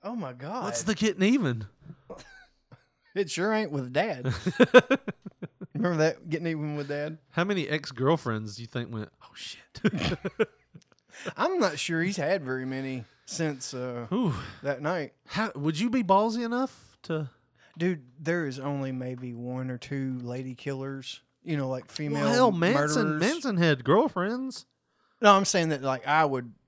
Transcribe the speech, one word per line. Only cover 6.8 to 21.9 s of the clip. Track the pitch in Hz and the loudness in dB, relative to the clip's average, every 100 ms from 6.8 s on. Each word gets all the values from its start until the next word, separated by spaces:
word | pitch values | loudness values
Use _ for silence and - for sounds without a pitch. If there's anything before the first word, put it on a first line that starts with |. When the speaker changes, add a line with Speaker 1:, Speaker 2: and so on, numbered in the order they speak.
| 139 | -6
Speaker 1:
Dad? | 147 151 160 _ | -4 -6 -8 _
Speaker 2:
How | - | -2
many | 180 202 147 | 0 0 0
ex-girlfriends | 151 147 127 131 160 - 110 107 104 | -4 -6 -2 2 2 0 -4 -4 -10
do | |
you | 117 | -10
think | 123 120 | -8 -6
went, | 113 104 _ | -6 -8 _
"Oh, | - - | -20 -16
shit"? | - - - - | -14 -14 -18 -2
<laughs> | - 196 85 - 185 - 214 _ _ - _ _ _ - - - | 0 0 -2 -4 -6 -2 -2 _ _ -20 _ _ _ -14 -12 -2
Speaker 1:
I'm | 269 370 | 0 2
not | 208 147 | 2 0
sure | - 165 | -2 0
he's | 175 196 | 0 0
had | 151 190 | 0 0
very | 135 131 131 | 0 -4 -4
many | 131 135 131 113 _ - | -6 -6 -6 -10 _ -14
since, | - 160 139 - | -4 -2 -2 -8
uh, | 131 127 120 117 | -6 -6 -6 -4
Speaker 2:
Ooh. | 196 226 107 - - | 0 0 0 -6 -8
Speaker 1:
that | 135 131 | -4 -2
night. | 147 180 143 _ _ | -2 -2 -4 _ _
Speaker 2:
How, | - 220 160 | -4 -4 -2
would | 143 156 | -2 0
you | 233 | 0
be | 262 | 0
ballsy | 196 190 220 226 | 2 2 2 0
enough | 233 240 262 - - _ | -2 -2 -4 -6 -20 _
to? | - 160 143 _ _ _ _ - | -6 -6 -6 _ _ _ _ -4
Speaker 1:
Dude, | 175 170 123 127 | -2 -2 -6 -10
there | 156 175 151 | -2 0 -2
is | 131 | -4
only | 135 143 135 | -4 -4 -4
maybe | 131 127 127 127 | -4 -6 -6 -8
one | 120 123 127 131 | -8 -6 -6 -6
or | 127 | -6
two | - 139 135 127 | -6 -4 -2 -4
lady | 120 123 131 | -6 -6 -8
killers, | 123 - 135 135 135 127 - _ _ | -8 -6 -6 -6 -8 -10 -14 _ _
you | - 151 | -4 -2
know, | 135 | 0
like, | 127 | -4
female | - | -6